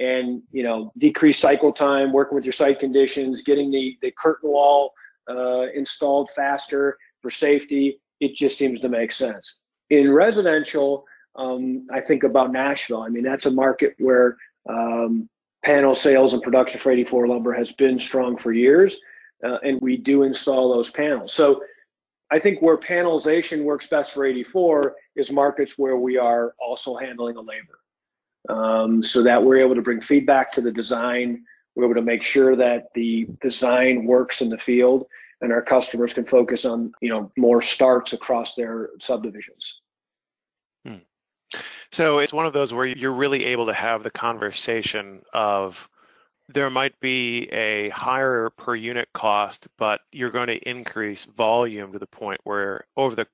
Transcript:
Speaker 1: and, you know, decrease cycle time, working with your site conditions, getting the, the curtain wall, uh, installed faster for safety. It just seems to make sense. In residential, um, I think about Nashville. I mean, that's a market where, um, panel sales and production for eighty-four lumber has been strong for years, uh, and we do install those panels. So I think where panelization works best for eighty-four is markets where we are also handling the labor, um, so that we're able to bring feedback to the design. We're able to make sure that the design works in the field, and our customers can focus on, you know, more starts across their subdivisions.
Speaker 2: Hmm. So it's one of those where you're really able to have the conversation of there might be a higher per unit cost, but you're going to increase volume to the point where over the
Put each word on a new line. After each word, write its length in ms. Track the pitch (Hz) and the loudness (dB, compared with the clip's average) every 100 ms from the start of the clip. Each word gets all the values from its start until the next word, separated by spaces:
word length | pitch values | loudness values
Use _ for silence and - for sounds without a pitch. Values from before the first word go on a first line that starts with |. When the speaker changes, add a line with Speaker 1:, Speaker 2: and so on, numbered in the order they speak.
Speaker 1:
and, 420 | 127 127 123 123 - | -2 -2 -2 -8 -8
you 140 | 135 | -6
know, 280 | 120 113 110 - | -4 -4 -6 2
decrease 400 | 147 143 156 139 | 2 6 4 6
cycle 340 | 147 139 151 | 4 4 2
time, 400 | - 143 139 139 | 2 0 2 2
working 220 | 135 135 | 2 2
with 100 | 143 | -2
your 80 | 131 | -4
site 280 | 127 143 135 | 0 2 2
conditions, 600 | 139 131 135 139 135 123 | 2 2 2 0 -4 -4
getting 280 | - 143 139 | 0 0 2
the, 260 | 135 131 131 | -2 -4 -6
the 100 | - - | -8 -2
curtain 300 | 156 156 151 | -2 -2 -2
wall, 420 | 143 143 143 139 _ - _ - | 4 6 4 2 _ -20 _ -12
uh, 360 | 123 127 127 127 | -6 -2 -2 -2
installed 540 | 143 135 - 147 139 143 | -6 -8 -4 0 0 -2
faster 640 | - 139 139 - 139 139 - _ _ | -4 -4 -4 -4 -2 -2 -4 _ _
for 80 | 123 | -12
safety. 680 | - 147 147 143 139 139 139 _ _ | -2 2 2 2 0 0 -2 _ _
It 140 | 139 | -4
just 240 | - 139 - | 0 -2 0
seems 220 | 139 120 | -2 -2
to 80 | 127 | -4
make 240 | 117 117 | -2 -4
sense. 440 | - 127 101 - - _ _ _ | -4 -6 -6 -16 -20 _ _ _
In 240 | 147 139 | 4 6
residential, 920 | 139 208 214 180 156 147 156 139 139 - _ _ - | 6 6 4 2 0 -2 -2 0 -2 -8 _ _ -10
um, 500 | 131 127 131 131 - | -6 -4 -4 -6 -6
I 80 | - | -8
think 240 | - 143 | 0 0
about 280 | 135 127 127 | 2 2 2
Nashville. 500 | 131 139 139 - 113 | 0 -2 -4 -6 -8
I 60 | 113 | -6
mean, 160 | 117 | -4
that's 220 | 127 139 143 | -4 -2 -2
a 40 | |
market 440 | 131 135 131 143 - | 2 0 2 -2 0
where, 380 | 131 127 123 120 - _ - | 2 4 4 2 -18 _ -8
um, 600 | 113 117 117 113 113 113 _ _ _ | -6 -4 -2 -2 -2 -4 _ _ _
panel 300 | - 143 139 | 2 4 4
sales 380 | 131 151 135 131 | 4 4 6 6
and 100 | 127 | 2
production 380 | 123 123 123 - | 2 2 2 -2
for 100 | 135 | 0
eighty-four 380 | 123 120 127 120 | 0 2 0 0
lumber 240 | 123 113 | 0 -2
has 180 | 120 117 | -4 -6
been 260 | - 135 127 | 2 2 2
strong 400 | - 131 127 117 | -2 -2 -2 -4
for 160 | 120 | -2
years, 440 | 113 123 156 196 - - - _ _ | 2 6 6 6 2 -18 -20 _ _
uh, 140 | 123 123 | -6 -4
and 180 | 139 131 | -4 -2
we 160 | 127 127 | -2 -2
do 280 | 113 139 | 2 4
install 500 | 135 131 - 131 127 | 4 0 -2 2 2
those 160 | 123 120 | 2 -2
panels. 420 | - 151 131 98 | -4 -2 -2 -6
So 300 | - 147 135 - _ _ _ _ _ _ | 2 4 4 0 _ _ _ _ _ _
I 80 | 156 | 0
think 200 | 202 190 | 2 2
where 160 | 165 156 | 4 4
panelization 840 | - 175 175 160 156 165 160 160 | 0 -2 0 0 2 0 0 -4
works 240 | 147 147 - | -4 -4 -2
best 260 | 156 143 | -4 -2
for 120 | 139 | -4
eighty-four 720 | 135 127 123 190 175 151 139 - _ | -2 -2 -4 0 2 2 0 -4 _
is 160 | - 135 | -6 -2
markets 480 | 139 143 143 139 - | 0 0 0 -6 -2
where 180 | 135 127 | -2 0
we 200 | 127 127 | 0 0
are 380 | 120 117 120 - | 2 0 -2 -6
also 380 | 120 123 - 120 | -10 -10 -10 -10
handling 380 | 131 120 120 117 | -12 -10 -10 -10
the 60 | |
labor, 360 | 110 110 - _ _ _ _ _ _ _ - | -14 -16 -18 _ _ _ _ _ _ _ -10
um, 560 | 110 110 110 110 113 | -4 0 0 2 0
so 180 | 110 127 | 2 2
that 180 | 120 120 | 4 6
we're 160 | 127 131 | 6 6
able 120 | 127 123 | 4 2
to 60 | |
bring 180 | 117 113 | -2 -6
feedback 500 | - 143 139 135 131 | 2 2 4 2 2
to 80 | - | -2
the 120 | 120 | -4
design. 720 | 110 110 120 120 123 123 117 _ _ _ - | -6 -6 -4 -2 -2 -4 -6 _ _ _ -2
We're 80 | |
able 100 | 123 | 0
to 80 | 117 | 2
make 220 | 117 117 | 0 -2
sure 320 | - 139 131 127 | 0 4 4 6
that 320 | 123 120 - | 2 0 -4
the 340 | 120 117 113 110 85 | -6 -2 -2 -4 -6
design 640 | 135 120 127 123 131 127 | -6 -2 0 2 2 0
works 360 | 113 127 123 - | 2 2 2 -4
in 60 | 120 | -4
the 80 | 113 | -4
field, 480 | - 123 123 131 131 - - _ | 0 4 4 2 -2 -18 -20 _
and 100 | 123 | -2
our 100 | 117 | -2
customers 500 | 117 131 120 117 120 | 2 2 2 -4 -4
can 120 | - | -4
focus 400 | 117 131 120 120 | 2 4 4 -2
on, 280 | 127 117 117 - | -4 -4 -6 -6
you 80 | 120 | -4
know, 220 | 110 101 - | -4 -6 2
more 260 | 120 117 | 4 4
starts 500 | - - 131 123 - | 2 2 4 4 0
across 440 | 117 - 120 117 - | -10 -4 -4 -4 -8
their 340 | 117 113 110 - | -8 -8 -10 -12
subdivisions. 800 | - 120 110 104 - _ - - _ _ _ _ _ _ _ _ _ _ | -8 -6 -6 -12 -20 _ -18 -18 _ _ _ _ _ _ _ _ _ _
Speaker 2:
Hmm. 120 | - 101 85 _ _ _ _ - - - - | -20 -20 _ _ _ _ _ -16 -16 -20 -14
So 300 | - 160 147 | -2 0 0
it's 120 | 147 | -2
one 140 | 151 160 | -2 -4
of 80 | |
those 180 | 143 135 | -2 -4
where 140 | 117 127 | -4 -6
you're 260 | 127 131 | -4 -6
really 320 | 127 139 139 | -2 -2 -2
able 220 | - 123 113 | -2 -4 -4
to 80 | |
have 280 | 101 110 113 | -4 -4 -6
the 80 | 107 | -8
conversation 1120 | - 117 113 104 - - 113 101 107 98 95 _ | -8 -8 -6 -8 -8 -6 -6 -6 -10 -12 -18 _
of 520 | - 107 101 95 90 - _ _ _ _ _ _ | -4 -2 -2 -6 -12 -20 _ _ _ _ _ _
there 220 | 143 139 | -4 -2
might 280 | 131 135 - | -2 -4 -4
be 440 | 131 127 120 120 - | -6 -4 -4 -6 -6
a 400 | - 110 107 104 | -6 -4 -4 -6
higher 600 | 98 - 131 135 123 113 - | -6 -4 -2 -2 -2 -4 -8
per 180 | - | -8
unit 340 | 117 113 120 117 | -8 -6 -8 -10
cost, 560 | - 110 104 101 - - _ | -4 -2 0 -2 -8 -20 _
but 240 | 110 104 _ | -4 -4 _
you're 200 | 143 123 | -10 -6
going 180 | 123 120 | -6 -6
to 80 | 113 - | -6 -8
increase 560 | 123 117 - 104 101 | -12 -10 -8 -8 -8
volume 680 | - - 113 117 120 104 98 | -16 -2 2 2 0 -6 -12
to 60 | 98 | -14
the 80 | 95 | -16
point 340 | _ 104 98 | _ -10 -10
where 420 | - 101 98 98 - - | -6 -6 -6 -8 -10 -4
over 180 | 135 | -4
the 120 | 113 110 | -4 -8